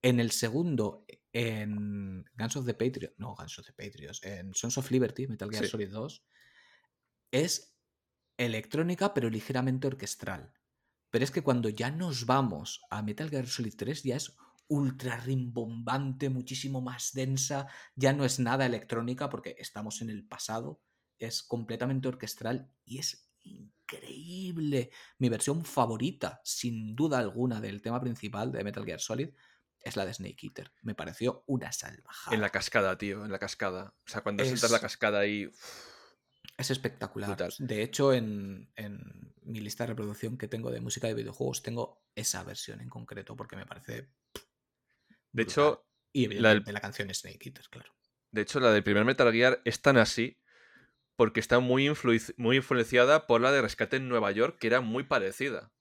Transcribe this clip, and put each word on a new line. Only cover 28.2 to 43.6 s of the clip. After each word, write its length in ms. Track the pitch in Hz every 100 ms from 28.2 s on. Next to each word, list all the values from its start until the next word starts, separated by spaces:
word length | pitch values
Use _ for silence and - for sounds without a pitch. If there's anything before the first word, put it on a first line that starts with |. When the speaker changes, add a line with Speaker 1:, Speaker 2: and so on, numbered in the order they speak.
| 104 101 120
Speaker 1:
de 120 | 127
Metal 220 | 101 101 104
Gear 140 | 80
Solid 300 | - 113 151 _ _ _ _ _ -
es 80 | -
la 100 | 95
de 80 |
Snake 240 | - 95 - -
Eater. 240 | - - _
Me 140 | 107 104
pareció 480 | 80 - 120 - -
una 240 | 131 -
salvajada. 640 | - - - - - - 110
Speaker 2:
En 60 |
la 80 | 104
cascada, 480 | 98 - 117 95 92
tío, 280 | 104 98 104
en 60 |
la 80 | 95
cascada. 560 | 98 - 98 92 98 _ -
O 40 |
sea, 120 | 107
cuando 220 | 104 104
saltas 280 | 135 123 113
la 60 | 113
Speaker 1:
Es 40 |
Speaker 2:
cascada 380 | 107 - 107 104
ahí, 300 | 104 104 98 - - - - - - _ _ _ - -
Speaker 1:
es 140 | -
espectacular. 580 | 131 113 - 107 - 101
Speaker 2:
brutal. 240 | 98 90 -
Speaker 1:
De 240 | 120 107
hecho, 300 | 113 - 139
en, 580 | 127 110 104 98 98 - -
en 580 | 104 101 - - - _
mi 160 | - 113
lista 240 | 104 -
de 60 | 117
reproducción 480 | 113 104 104 117 127
que 100 | 107
tengo 240 | 113 120
de 100 | 120
música 260 | 120 - 113
de 60 |
videojuegos, 480 | 113 110 - 131 127
tengo 400 | - 117 117 _ _ -
esa 280 | 107 92
versión 380 | 92 - - 107
en 80 | 123
concreto 460 | 117 113 107 - 120
porque 200 | 113
me 100 | -